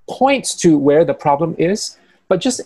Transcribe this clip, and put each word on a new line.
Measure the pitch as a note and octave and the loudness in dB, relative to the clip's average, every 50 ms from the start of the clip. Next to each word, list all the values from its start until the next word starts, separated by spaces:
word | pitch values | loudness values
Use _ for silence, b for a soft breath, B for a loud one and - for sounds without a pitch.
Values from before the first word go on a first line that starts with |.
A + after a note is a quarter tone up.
| _ - | _ -12
points | - - B3+ C4+ C#4 A#3 - - - | -4 0 0 0 0 0 -4 -6 -4
to | - - E3+ D#3 C#3+ | 0 2 4 4 4
where | C#3 C#3+ C#3+ D#3 E3+ | 4 4 4 4 2
the | C#3+ C#3 | 2 -2
problem | - - D3+ C#3+ C#3+ E3 D#3+ - - | -2 0 0 0 0 0 -2 -2 -2
is, | D#3+ F3 G#3 A3 - - - b b b b b b b | -2 -2 -2 -4 -6 -10 -14 b b b b b b b
but | F#3+ F3 | -2 0
just | - B3+ - - - | 0 -2 -4 -4 -6